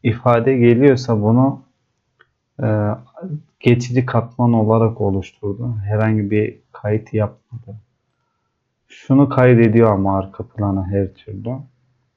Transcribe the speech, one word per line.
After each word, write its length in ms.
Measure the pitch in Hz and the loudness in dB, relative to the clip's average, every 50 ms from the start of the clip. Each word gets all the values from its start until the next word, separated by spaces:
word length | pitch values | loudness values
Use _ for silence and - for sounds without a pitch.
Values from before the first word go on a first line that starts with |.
| - | -2
ifade 540 | 117 104 - - 127 120 117 117 131 135 127 | -4 -4 -2 0 2 2 2 2 0 2 4
geliyorsa 640 | 117 117 120 117 139 143 131 123 127 - 117 107 | 4 4 4 6 4 4 4 2 0 -2 -2 0
bunu, 400 | 104 107 113 123 131 139 - - _ _ _ _ _ _ _ _ _ _ _ _ _ _ _ _ _ _ _ - - | 2 2 2 2 2 0 -2 -6 _ _ _ _ _ _ _ _ _ _ _ _ _ _ _ _ _ _ _ -6 -4
e, 320 | 110 107 107 104 104 107 - - _ _ - - 185 147 147 - _ _ _ | -4 -2 -2 -2 -4 -6 -8 -12 _ _ -18 -14 -14 -14 -14 -14 _ _ _
geçici 460 | - 123 120 120 120 - 123 127 127 | 0 2 2 2 0 -4 -2 -4 -2
katman 480 | 127 - 117 113 - - - 120 120 117 | 0 -2 -4 -4 -4 -6 -2 0 0 2
olarak 480 | 113 107 107 110 113 113 110 110 - | 2 2 2 2 2 2 0 -2 -2
oluşturdu. 720 | 104 101 98 98 92 - _ _ - 101 98 101 120 123 117 107 98 | -4 -4 -2 -4 -6 -10 _ _ -10 -10 -8 -8 -8 -8 -8 -8 -6
Herhangi 460 | 101 107 107 110 110 110 107 104 101 | -4 -2 -2 0 0 0 -2 -2 -2
bir 280 | 107 107 107 - - _ _ _ | -2 -2 -2 -2 -6 _ _ _
kayıt 420 | _ - - 104 104 110 107 - - | _ -10 -6 -4 -4 -4 -6 -6 -4
yapmadı. 640 | 110 104 101 - _ _ _ - 117 - - 101 107 _ _ _ _ _ _ _ _ _ _ _ _ _ _ _ _ _ _ _ _ _ _ | -4 -4 -4 -6 _ _ _ -20 -20 -18 -18 -20 -20 _ _ _ _ _ _ _ _ _ _ _ _ _ _ _ _ _ _ _ _ _ _
Şunu 420 | - - - - 135 135 143 131 | -20 -20 -4 0 2 4 4 2
kaydediyor 600 | - - 127 127 127 117 117 113 107 117 113 110 | 4 4 6 6 6 6 4 4 4 4 4 4
ama 260 | 104 95 98 98 98 98 | 2 2 0 -2 -2 -4
arka 300 | 95 95 - - 98 - | -4 -6 -10 -14 -14 -14
plana 400 | _ - 101 101 98 98 95 90 | _ -6 -4 -4 -2 -4 -4 -4
her 260 | 98 98 98 95 98 | -4 -4 -4 -4 -8
türlü. 440 | _ _ - 104 98 101 120 127 139 143 - _ _ _ _ _ _ _ _ _ | _ _ -18 -16 -12 -10 -10 -10 -12 -14 -18 _ _ _ _ _ _ _ _ _